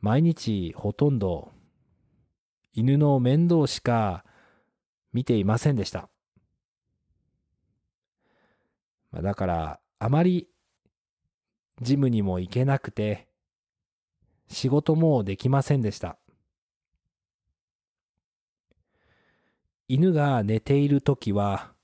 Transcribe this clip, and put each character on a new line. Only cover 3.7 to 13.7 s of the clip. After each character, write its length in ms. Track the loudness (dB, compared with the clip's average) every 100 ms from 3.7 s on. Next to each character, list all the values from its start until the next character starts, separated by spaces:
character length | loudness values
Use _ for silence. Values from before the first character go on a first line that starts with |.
| -2
か 440 | -2 0 0 -4 -12 _ _ _ _ _ _ _ _
見 140 | -8 0
て 100 | 0
い 80 |
ま 140 | 2 0
せ 120 | 0
ん 60 | 0
で 80 |
し 60 | -4
た。 180 | -8 -14 _ _ _ _ _ _ _ _ _ _ _ _ _ _ _ _ _ _ _ _ _ _ _ _ _ _ _ _ _ _
ま 80 | -8
あ、 40 |
だ 120 | -6
か 100 | -4
ら、 360 | -4 -4 -6 -10 _ _
あ 100 | -2
ま 140 | 2
り 260 | 2 0 -6 _ _ _ _ _ _ _ _ _ _ _ _ _
ジ 160 | -2 0
ム 100 | 2
に 140 | 0
も 180 | 0 -2
行 100 | -4
け 140 | -2
な 140 | 0 -2
く 120 | -4
て、 380 | -6 -4 -4 -10 _ _ _ _